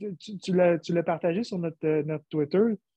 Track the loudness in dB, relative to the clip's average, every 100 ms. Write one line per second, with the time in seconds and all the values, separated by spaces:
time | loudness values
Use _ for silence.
0 | -10 -12 -14 -10 0 4 4 4 0 -2
1 | 0 0 0 -2 -4 -4 -6 -4 0 0
2 | -2 -6 -4 -4 0 2 2 0 _